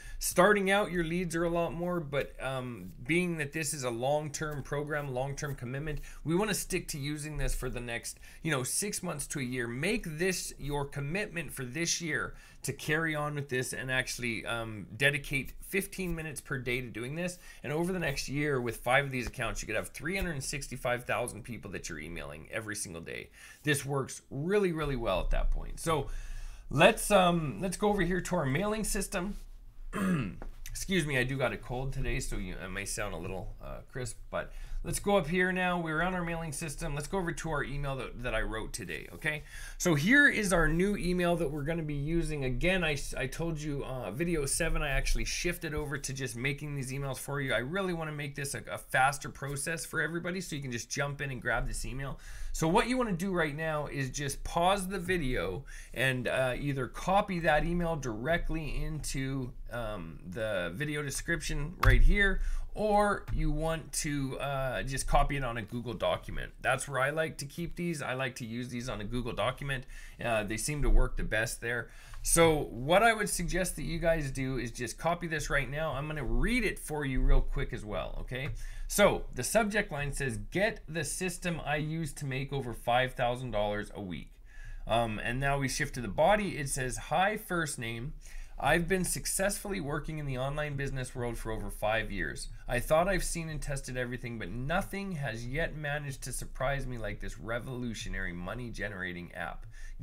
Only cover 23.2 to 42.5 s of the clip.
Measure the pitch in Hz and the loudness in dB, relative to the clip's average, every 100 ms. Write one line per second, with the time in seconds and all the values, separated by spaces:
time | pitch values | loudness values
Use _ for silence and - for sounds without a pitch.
23.2 | - - - - 147 143 135 139 113 - | -12 -16 -20 -4 0 0 0 -2 -2 -8
24.2 | - 131 165 208 185 160 147 127 110 87 | -10 -6 2 4 4 2 0 0 2 2
25.2 | - - - - - - 165 151 - - | 4 4 4 2 -2 -4 0 0 0 -6
26.2 | - - - - - 135 185 214 - 202 | -6 -8 -8 -10 -4 8 8 8 6 6
27.2 | 180 170 151 107 185 175 214 202 175 180 | 8 6 0 -2 -4 2 2 4 2 2
28.2 | - 175 135 143 208 220 196 196 190 190 | 0 0 2 2 0 0 0 -2 -2 -2
29.2 | 190 190 - - - - - 208 190 165 | -4 -6 -10 -14 -16 -12 -8 -2 2 2
30.2 | 101 - - - - - - 190 151 135 | 0 -4 -10 -10 -10 -8 0 0 2 0
31.2 | 123 135 120 98 - 127 135 135 170 135 | 0 0 0 -2 -6 -4 -4 -2 0 0
32.2 | - 107 92 - 92 95 101 - 104 85 | -2 -4 -4 -6 -6 -6 -4 -4 -4 -4
33.2 | 90 92 - - 69 64 - - 123 - | -4 -6 -6 -10 -10 -12 -10 -8 -8 -8
34.2 | - 87 - - - - 165 - 202 202 | -6 -6 -4 -8 -6 -4 -2 -2 4 4
35.2 | 147 180 185 180 180 175 165 156 180 180 | 4 2 2 4 2 2 0 0 2 0
36.2 | 170 165 165 139 160 - 165 143 143 196 | -2 -2 -4 -6 -6 -4 -4 -2 -2 -2
37.2 | 170 - 160 143 113 143 143 135 104 - | -2 -2 -2 -2 -2 -2 -2 -4 -6 -6
38.2 | 120 110 104 110 110 - 87 73 - 85 | -2 0 0 -2 -4 -6 -6 -6 -8 -6
39.2 | 156 151 - - - - 180 147 175 285 | -4 -4 -8 -12 -12 0 4 4 8 10
40.2 | 285 - 202 180 156 165 196 202 170 180 | 10 6 4 6 6 6 4 2 2 2
41.2 | 175 170 151 151 139 170 151 147 143 165 | 4 4 2 0 -2 -2 -2 -2 0 2
42.2 | 156 151 131 | 2 0 0